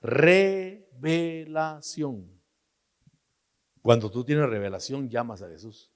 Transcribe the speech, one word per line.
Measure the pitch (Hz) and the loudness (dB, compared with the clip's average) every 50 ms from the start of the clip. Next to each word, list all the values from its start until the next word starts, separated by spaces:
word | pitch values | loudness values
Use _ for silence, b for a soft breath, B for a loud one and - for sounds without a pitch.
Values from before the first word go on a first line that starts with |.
revelación. | - 113 113 131 147 165 180 190 196 190 196 190 185 185 190 214 - _ - 123 127 156 160 170 170 165 165 160 160 156 156 156 156 160 156 151 147 - - - 151 143 127 104 92 90 92 90 _ _ _ _ _ _ _ _ _ _ _ _ _ - _ _ _ _ _ _ _ _ _ _ _ _ _ _ | -2 0 2 6 6 8 8 6 6 4 2 -2 -6 -8 -12 -16 -20 _ -20 -8 -4 -2 0 0 0 -2 -6 -8 -12 -8 -4 -4 -4 -4 -4 -10 -12 -12 -8 -6 -6 -6 -6 -8 -12 -16 -20 _ _ _ _ _ _ _ _ _ _ _ _ _ _ -20 _ _ _ _ _ _ _ _ _ _ _ _ _ _
Cuando | _ 110 120 117 107 107 | _ 6 6 6 4 -2
tú | 98 120 127 | -6 -6 -2
tienes | 117 147 151 151 131 | 0 2 2 2 2
revelación, | 113 104 101 101 95 92 - - 131 139 139 123 | 0 -2 -4 -4 -6 -8 -8 -8 -8 -8 -8 -4
llamas | 110 117 120 117 110 92 | -4 -4 -4 -4 -8 -12
a | 98 90 | -14 -16
Jesús. | 85 76 101 113 104 - - _ _ | -16 -18 -18 -20 -20 -20 -20 _ _